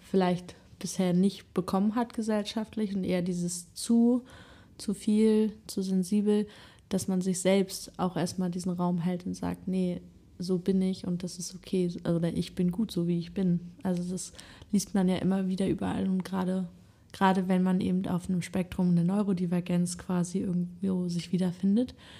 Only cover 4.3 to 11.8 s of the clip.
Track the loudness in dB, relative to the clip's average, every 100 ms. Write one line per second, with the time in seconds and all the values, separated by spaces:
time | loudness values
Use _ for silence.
4.3 | -18 -20 -20 -20 -10 -6 -4 2 4 6
5.3 | 4 2 -2 -8 -6 0 0 2 2 4
6.3 | 2 0 -8 -20 -20 -4 -4 0 0 0
7.3 | 0 4 4 2 -4 -12 -4 -2 -2 -2
8.3 | -2 -4 -2 -4 -2 0 0 -2 -2 -6
9.3 | -6 -6 -6 -4 0 0 -2 -10 -20 -18
10.3 | -8 -2 -2 2 2 2 -2 -4 -4 -6
11.3 | -8 -12 -12 -4 0